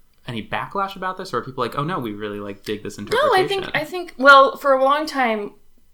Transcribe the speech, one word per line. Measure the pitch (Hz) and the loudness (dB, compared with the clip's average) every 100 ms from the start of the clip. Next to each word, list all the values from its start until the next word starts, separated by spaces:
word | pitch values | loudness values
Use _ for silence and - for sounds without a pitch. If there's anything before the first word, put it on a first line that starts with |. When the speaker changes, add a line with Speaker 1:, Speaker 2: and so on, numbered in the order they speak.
| - _ - | -20 _ -10
Speaker 1:
any | 220 208 | -10 -6
backlash | 180 123 196 196 190 | -6 -6 -6 -6 -6
about | 185 185 | -8 -8
this? | 185 | -6
Or | 120 | -6
are | |
people | 110 131 | -6 -6
like, | 117 143 | -6 -4
"Oh, | |
no, | 147 185 | -4 -4
we | 117 | -6
really, | 104 107 101 | -8 -8 -8
like, | 101 101 | -10 -12
dig | - 104 | -8 -8
this | 104 - | -8 -12
Speaker 2:
No, | |
Speaker 1:
interpretation"? | 104 466 587 392 | -4 0 2 2
Speaker 2:
I | 370 | 2
think, | 392 - - | -2 -4 -6
I | |
think, | 311 359 - - | -6 -8 -10 2
well, | 262 277 269 - | 8 10 8 2
for | 285 | 2
a | 262 | 4
long | 269 294 302 | 4 2 0
time, | 277 240 220 208 - - - - | -2 0 -2 -6 -14 -20 -20 -20